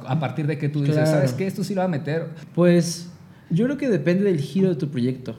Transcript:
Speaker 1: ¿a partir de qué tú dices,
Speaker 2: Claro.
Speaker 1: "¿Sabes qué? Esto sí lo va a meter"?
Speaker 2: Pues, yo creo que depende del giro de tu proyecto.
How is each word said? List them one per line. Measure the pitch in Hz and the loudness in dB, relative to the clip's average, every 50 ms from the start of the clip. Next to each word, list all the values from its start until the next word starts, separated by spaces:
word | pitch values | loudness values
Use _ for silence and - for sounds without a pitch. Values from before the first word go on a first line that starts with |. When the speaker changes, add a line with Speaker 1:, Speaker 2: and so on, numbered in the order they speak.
| - | -4
Speaker 1:
¿a | - 147 160 | -2 -2 -2
partir | 135 120 - 160 151 | -2 -2 -4 -4 -4
de | 147 151 - | -4 -2 -2
qué | 151 143 | -4 -2
tú | 147 147 | -2 0
dices, | 143 143 151 | 0 2 2
Speaker 2:
Claro. | 151 156 156 | 4 4 4
Speaker 1:
"¿Sabes | 156 147 139 127 120 | 4 4 2 0 0
qué? | - 190 | -2 -4
Esto | 190 190 214 170 | -4 -4 -4 -4
sí | - 202 | -4 -2
lo | 185 | -2
va | 185 | 0
a | 185 | 0
meter"? | 151 135 156 143 156 165 165 - - - - - - | -2 -2 -4 -4 -4 -4 -4 -6 -10 -14 -18 -4 0
Speaker 2:
Pues, | 165 175 175 175 175 - - - - - - - - - - - - - - | 4 6 6 6 6 4 2 -4 -8 -12 -14 -18 -20 -20 -20 -20 -20 -6 -2
yo | 165 180 240 | 0 0 2
creo | 269 294 | 0 0
que | 294 285 254 | -2 0 0
depende | 196 151 139 170 180 196 202 | 0 2 2 2 2 2 2
del | 202 175 143 | 2 2 0
giro | 135 - - 190 190 185 | -2 -2 0 2 2 2
de | 170 | 2
tu | - 143 - | 0 -4 -4
proyecto. | - 123 120 131 127 120 - 117 110 | -2 -2 -2 -2 -2 -4 -8 -12 -12